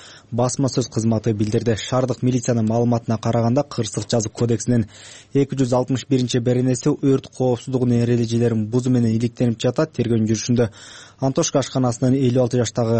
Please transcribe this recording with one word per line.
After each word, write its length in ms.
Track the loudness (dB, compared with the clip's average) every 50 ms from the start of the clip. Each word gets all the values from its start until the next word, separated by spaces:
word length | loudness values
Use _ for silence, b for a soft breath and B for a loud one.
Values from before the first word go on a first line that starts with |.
| B B B B B -6
басма 360 | -2 -2 -2 0 0 -2 -2
сөз 220 | 0 0 -2 -4 -2
кызматы 440 | -2 -2 0 0 0 0 0 -2 -2
билдирди. 420 | -2 -2 0 -2 0 0 0 -2
Шаардык 460 | -2 -2 -2 -2 0 0 -2 -2 -2 0
милициянын 420 | 0 0 0 0 0 0 0 0
маалыматына 540 | 0 2 2 2 2 0 0 0 -2 -4 -2
караганда, 420 | 0 0 0 2 2 2 2 0
Кырсык 480 | -2 -2 -4 -6 -6 -4 -6 -8 -4 -2
жазык 240 | -2 -2 -2 -2 -2
кодексинин 540 | -2 0 0 0 0 0 0 0 0 0 B B B B B B B B B 0
эки 220 | 0 0 0 0
жүз 200 | -2 0 0 0
алтымыш 300 | 0 0 0 -2 -4 -2 0
биринчи 300 | 0 0 0 0 -2 0
беренеси 500 | 0 0 0 2 0 0 0 0 0 -2
өрт 400 | -2 0 2 2 2 0 -2 -6 -4
коопсуздугунун 640 | -2 0 0 0 -2 -2 -4 -2 0 2 2 2 2
эрежелерин 640 | 2 2 2 0 0 0 0 0 2 2 0 0 -2
бузуу 240 | 0 -2 0 2 2
менен 220 | 2 2 2 2 2
иликтенип 480 | 0 0 -2 -2 0 0 0 0 0
жатат. 320 | -2 -2 0 0 -2 -2 -2
Тергөөнүн 320 | -2 0 0 2 2 2
жүрүшүндө 440 | 0 0 -2 0 0 2 2 2 0 B B B B B B B B B -4
Антошка 380 | -4 -2 0 0 -2 0 0 -2
ашканасынын 560 | -2 -2 -2 -2 0 0 0 0 2 2 2
элүү 240 | 2 2 2 2 2
алты 160 | 2 2 0
жаштагы 400 | 0 -2 0 -2 -2 0 2 2